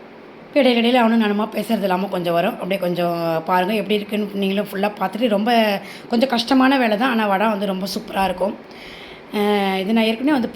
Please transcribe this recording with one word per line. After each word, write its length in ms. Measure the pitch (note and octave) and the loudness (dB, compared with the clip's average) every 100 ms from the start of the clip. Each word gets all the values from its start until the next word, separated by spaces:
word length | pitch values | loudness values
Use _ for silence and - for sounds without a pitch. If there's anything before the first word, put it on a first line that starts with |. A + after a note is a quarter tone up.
| - - - - | -20 -20 -20 -20
இப்ப 180 | - D4 | -2 2
இடையில 180 | C4 A#3 | 4 4
இடையில 180 | A#3 B3 | 4 4
அவனும் 200 | A3+ A#3 | 4 4
நானுமா 200 | G#3+ G#3 A3+ | 2 0 -2
பேசுறது 320 | A3 G#3 A3 F#3+ | -4 -2 0 0
இல்லாம 220 | F3+ G3 | 0 -2
கொஞ்சம் 240 | F#3 F3 E3+ | -2 0 2
வரும். 200 | F#3 A3+ | 0 -2
அப்படியே 220 | F3+ F#3+ | -4 -2
கொஞ்சம் 360 | F3+ E3+ E3+ E3+ E3 D#3+ D#3+ | -2 0 0 0 -2 -2 0
பாருங்க 260 | F#3 F#3 | 0 2
எப்படி 220 | A3 F#3 G#3+ | -2 0 -2
இருக்குன்னு 420 | G#3 G#3+ G3+ G3 | -2 -4 -4 -2
நீங்களும் 260 | G3 G3 G3+ | -2 -2 -4
ஃபுல்லா 200 | F#3+ G3+ G3+ | -4 -4 -2
பார்த்துட்டு, 280 | F#3+ G#3 B3 G3+ | -6 -2 0 0
ரொம்ப 140 | A3 A#3 G#3+ G3 - - - | 2 2 2 0 -6 -16 -4
கொஞ்சம் 200 | A#3+ C4 | 0 2
கஷ்டமான 440 | A#3+ A#3 C4+ C4 C#4 | 0 2 4 4 4
வேலை 140 | A#3 G3+ | 2 0
தான், 120 | C4 | 0
ஆனா 120 | A3+ G#3 | 0 0
வடை 160 | F#3+ A3 | 2 2
வந்து 160 | G3+ G3+ | 0 -2
ரொம்ப 140 | F#3+ F#3+ | -4 -6
சூப்பரா 300 | G#3 - G3 F#3+ | -8 -6 -2 -2
இருக்கும். 260 | F3+ F#3+ A#3 - - - - - - - G#3 | 0 -4 -4 -14 -20 -18 -18 -18 -20 -8 -2
அஹ் 400 | G#3 G#3 G3 F#3+ | 0 2 0 -2
இது 140 | F#3+ A3+ | 0 2
நான் 120 | A3 | 2
ஏற்கனவே 260 | A3+ C4 C#4+ | 0 0 0
வந்து 140 | A3 | 0